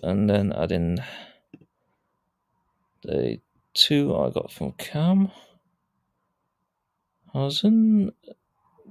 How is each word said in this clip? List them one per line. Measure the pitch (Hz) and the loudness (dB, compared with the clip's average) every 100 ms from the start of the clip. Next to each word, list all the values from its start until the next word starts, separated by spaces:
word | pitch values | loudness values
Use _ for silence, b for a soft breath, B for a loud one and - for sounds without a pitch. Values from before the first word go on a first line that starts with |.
And | 85 98 104 | -4 0 2
then | 101 101 | 2 0
add | - 82 | -2 -2
in | 90 85 87 127 B B B _ - _ _ _ _ _ _ _ _ _ _ _ _ _ _ | -2 -2 -2 -6 B B B _ -20 _ _ _ _ _ _ _ _ _ _ _ _ _ _
the | - 73 62 57 _ _ _ | -6 -4 -2 -6 _ _ _
two | - - 147 143 - | 0 2 2 2 0
I | 65 | -2
got | - - | -4 -8
from | - 69 | -8 -10
Cam | - - 147 170 196 196 B B B _ _ _ _ _ _ _ _ _ _ _ _ _ _ _ _ _ | -8 -8 -2 2 2 2 B B B _ _ _ _ _ _ _ _ _ _ _ _ _ _ _ _ _
Hazen, | 135 139 143 208 226 220 214 196 - - - _ _ _ _ - | -6 -4 0 2 4 6 4 2 -4 -20 -20 _ _ _ _ -20